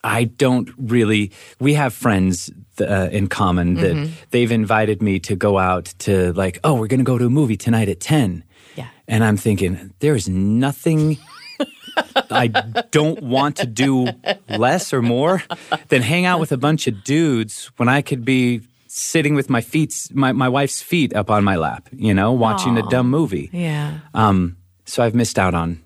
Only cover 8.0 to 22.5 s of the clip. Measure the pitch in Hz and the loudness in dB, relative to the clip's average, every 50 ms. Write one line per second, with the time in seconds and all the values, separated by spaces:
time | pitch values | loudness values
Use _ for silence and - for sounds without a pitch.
8 | - - 156 156 123 95 87 85 - _ _ _ - - - - 131 120 - _ | -2 0 2 2 2 0 -2 -6 -12 _ _ _ -20 -18 -16 -16 -16 -16 -18 _
9 | _ - 110 110 113 110 104 98 - 113 104 87 98 87 92 87 - - - _ | _ -2 0 2 4 4 2 2 2 0 0 2 0 -2 -2 -6 -10 -18 -10 _
10 | - 151 151 113 - 95 92 95 98 101 107 120 135 139 139 - - 170 160 156 | 0 0 0 0 0 -2 -2 0 0 2 2 2 0 0 -2 -2 0 0 2 2
11 | 151 156 151 - - - - - - - - - 269 - - - - - - - | 2 0 0 -2 -8 -20 -20 -20 -20 -20 -8 -8 -8 -8 -8 -20 -20 -6 -6 -6
12 | - - - 262 - - - 131 123 113 110 262 - 113 110 127 - _ - 151 | -6 -2 -2 -4 -2 0 0 0 0 2 0 -2 -4 -2 -6 -6 -6 _ 0 2
13 | 151 156 - - - 120 123 131 139 147 147 - - 120 110 113 135 139 135 127 | 2 2 -2 -4 -4 -2 0 2 2 0 -2 -4 -6 -6 -2 0 2 2 2 2
14 | 127 123 123 - - - 202 - _ - - 107 117 123 156 185 - - - 127 | 2 0 -2 -4 -4 -4 -4 -4 _ -8 -2 2 2 2 2 2 -2 -2 -2 0
15 | 120 117 120 123 143 170 190 170 - - - - - - - - - - - 127 | 0 0 0 2 2 2 0 0 -2 -8 -14 -14 -6 -6 -6 -6 -2 0 0 0
16 | 117 107 165 175 180 180 180 175 160 - 147 127 127 147 156 151 - 131 110 98 | 2 0 0 0 2 2 0 0 0 -2 -2 0 2 0 0 2 0 -4 -4 -4
17 | - - 143 160 170 156 127 113 110 107 - - - - _ - 120 120 131 143 | -4 -2 0 2 2 2 2 0 -2 -4 -8 -16 -16 -18 _ -2 0 2 2 2
18 | - - 147 127 113 131 131 127 123 123 123 113 113 _ _ _ _ _ - - | 0 -2 -6 -4 0 0 2 2 2 2 0 -2 -6 _ _ _ _ _ -10 -8
19 | - - - 165 147 147 151 143 131 - 131 117 110 - - 160 156 - - - | -8 -2 0 0 2 2 0 0 0 0 0 -2 -2 0 0 -2 0 0 -4 -10
20 | - - - 135 139 127 120 127 131 127 123 139 139 131 - - - - 156 170 | -12 -6 -2 0 0 0 2 0 0 0 2 0 0 -2 -4 -8 -6 -2 0 0
21 | 139 - - 104 101 - 107 104 101 101 95 85 78 73 57 - _ - - - | 0 0 0 -2 0 2 2 2 2 2 2 0 -2 -4 -6 -8 _ -20 -10 -2
22 | 107 110 101 95 98 113 127 123 117 113 | 0 2 2 2 2 2 2 2 2 2